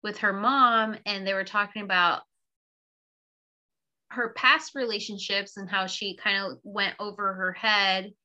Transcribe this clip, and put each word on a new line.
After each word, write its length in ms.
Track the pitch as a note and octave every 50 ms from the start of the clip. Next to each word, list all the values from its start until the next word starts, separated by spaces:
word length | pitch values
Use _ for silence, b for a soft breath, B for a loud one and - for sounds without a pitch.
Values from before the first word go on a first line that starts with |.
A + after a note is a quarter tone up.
| -
with 160 | A#3 G#3 -
her 120 | - G#3 F#3+
mom, 640 | G3 G#3 A#3+ C4+ C#4 B3+ A#3+ A#3 A3+ A3 A3 G#3+ - _
and 200 | G3+ G#3 G3 F#3+
they 80 | F#3+ G3
were 100 | F#3+ F#3+
talking 380 | F#3+ - G#3 G3+ G3+ - A3 G#3
about 420 | G3 F#3+ F3+ F3 F3 C#3+ - - _ _ _ _ _ _ _ _ _ _ _ _ _ _ _ _ _ _ _ _ _ _ _ _ _ _ _ _ _ _ _ _ _ _ _ _ _
her 220 | - B3 A#3+ A3+ A3+
past 400 | - - B3+ C#4+ D#4 D#4 - -
relationships 800 | C#4+ B3+ A#3 G#3+ G#3 A3 - G#3 G3 - - G3+ G3 G3+ - -
and 120 | G3+ G3 F3+
how 180 | G#3 F#3+ F#3+
she 300 | F#3 - - G#3+ G3 F#3
kind 220 | - - G#3+ G3 G3 G3
of 140 | F#3+ C3 C3 _
went 320 | G3+ G3 G#3 G3 F#3+ - -
over 340 | G3+ G#3 G3 - G3+ G3 F#3+
her 180 | F#3 F#3+ F#3 F#3
head 600 | - - A3 G#3+ G3+ G3 F#3+ F#3+ F#3+ F#3 G3+ - _